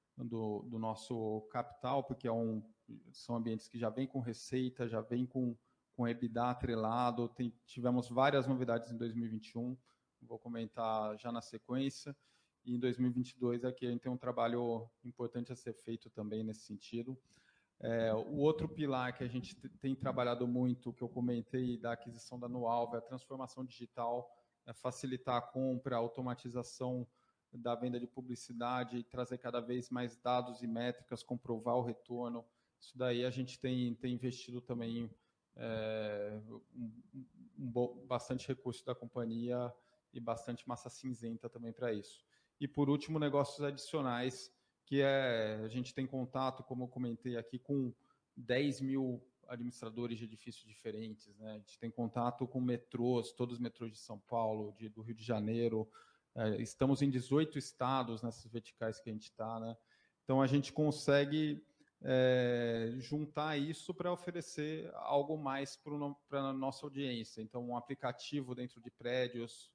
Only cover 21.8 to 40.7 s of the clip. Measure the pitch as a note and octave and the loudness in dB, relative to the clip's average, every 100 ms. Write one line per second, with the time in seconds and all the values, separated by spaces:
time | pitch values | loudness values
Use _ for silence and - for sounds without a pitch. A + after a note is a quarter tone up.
21.8 | A#2 A#2 A#2+ A#2 - B2 A#2+ B2 A#2 A#2+ | -2 -4 -6 -14 -12 -8 -6 -2 2 2
22.8 | A#2 A#2 - B2+ - C3+ B2+ C3 B2+ A#2 | 2 -2 -6 -10 -8 -8 -8 -8 -10 -10
23.8 | A#2+ - A#2 A#2+ B2 - _ _ - - | -10 -2 0 0 -4 -14 _ _ -16 -6
24.8 | B2+ B2 C3 B2+ - A#2+ - C3 C3 B2 | -4 -2 -4 -2 0 0 0 0 0 0
25.8 | C3 A#2+ A#2 B2+ B2+ B2 B2 B2 A#2 - | 0 2 0 -2 -4 -4 -4 -6 -6 -4
26.8 | B2+ B2+ A#2+ _ _ _ _ A#2+ A#2+ A#2+ | -2 -2 -4 _ _ _ _ -6 -2 0
27.8 | B2 B2 A#2+ - B2 A#2+ - A#2 A#2+ B2+ | 0 -2 -4 -8 -8 -8 -8 -2 0 0
28.8 | A#2+ B2 - B2 A#2+ B2 B2 A#2+ A#2 B2 | 0 -4 -4 -6 -4 -4 -2 -2 0 -2
29.8 | B2 B2 A#2+ - A#2+ B2 B2 A2+ A#2+ A2+ | 0 -2 -2 -2 2 2 2 -4 -4 0
30.8 | B2 B2 - A#2+ - B2 B2 A2+ A#2 B2 | -2 -2 -6 -8 -4 -6 -2 -2 2 2
31.8 | A#2+ A2 - A#2+ A#2+ A#2 - _ _ _ | 2 -4 -6 -4 -4 -6 -10 _ _ _
32.8 | - B2 B2+ A#2+ B2+ B2+ B2+ - B2+ B2+ | -14 0 2 2 2 0 -4 -2 0 2
33.8 | A#2+ A2+ B2+ A#2+ B2+ B2+ - B2 B2 A#2+ | 2 0 -2 0 -2 -2 -8 -8 -6 -4
34.8 | A#2 A#2 A2+ - _ _ _ B2 A#2 A2 | -2 -4 -6 -10 _ _ _ -8 -4 -2
35.8 | A2 A2 G#2+ G#2 G#2 G#2+ A2 A2+ - B2 | 0 0 0 -2 -2 -6 -10 -14 -14 -8
36.8 | A2+ A#2 - C3 B2+ - - C#3+ C3 A#2+ | -8 -10 -14 -14 -14 -18 -18 -8 0 2
37.8 | B2 - - B2 - B2+ - B2+ B2 - | 2 0 -2 -2 0 -2 -2 -4 -4 -4
38.8 | - A#2+ A#2+ B2 A2+ A#2 A#2+ B2 A#2+ - | -4 -6 -6 -4 -2 -2 0 0 -2 -6
39.8 | _ _ _ C3 A#2 A2+ - A#2+ - | _ _ _ -6 -4 -4 -4 -6 -6